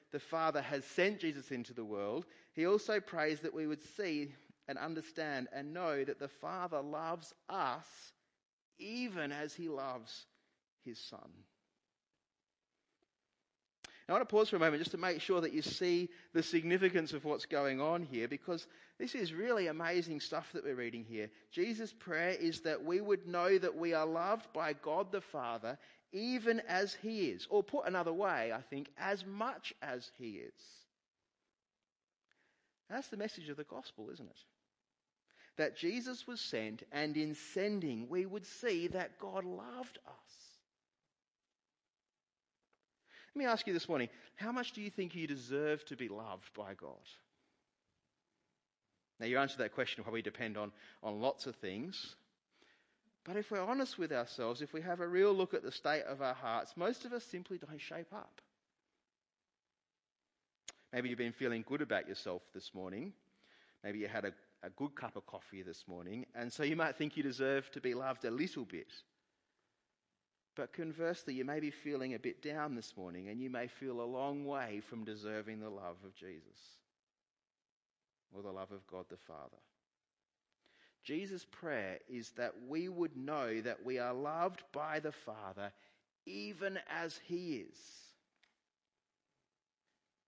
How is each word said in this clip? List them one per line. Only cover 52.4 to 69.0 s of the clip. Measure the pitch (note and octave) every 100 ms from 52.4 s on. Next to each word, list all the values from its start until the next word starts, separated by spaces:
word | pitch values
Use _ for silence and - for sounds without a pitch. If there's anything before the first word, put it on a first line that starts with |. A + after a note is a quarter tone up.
| _ _ - _ _ _ _ _
But | - G3
if | G#3
we're | G#3
honest | F#3+ C4 C4+ -
with | E3
ourselves, | C3 A#2+ - A#2 B2
if | D3
we | D#3+
have | F3 F3
a | F3
real | F3+ G3+
look | G3 F3+
at | F#3
the | G3
state | - D3 D3+
of | - C3+
our | C#3
hearts, | B2+ B2+ A2+ D#2+ -
most | F3+ B3 B3
of |
us | A#3+
simply | - F#3 F3+ F3+
don't | D#3 D3+
shape | - D#3+ E3
up. | G#3 - - _ _ _ _ _ _ _ _ _ _ _ _ _ _ _ _ _ _ _ _ _ _ - - _
Maybe | B2 B2
you've | A#2+
been | A#2+
feeling | A#2 C3 A#2 A2
good | C#3+
about | D3 G2+ E2+
yourself | F#2+ - F2+ -
this | F#2+ -
morning. | F#2+ F#2 G2 F3 - _ _ _ - - _
Maybe | G#2 G#2
you | G#2
had | G#2+ G2
a, | - - _
a | F#2 G2
good | D3
cup | C#3+ A#2 G#2+
of | -
coffee | F#2+ - G2
this | F2+ E2 -
morning, | F2 F2 A2 -
and | A#2+ A#2+
so | A#2+
you | D3 D#3+
might | D#3+ -
think | D3+ D#3
you |
deserve | C#3+ B2 C3+ C#3 C3+
to | C#3+
be | B2+
loved | B2 C3 B2+ A#2+
a |
little | A#2+ F3+ - G#2+
bit. | E2+ - -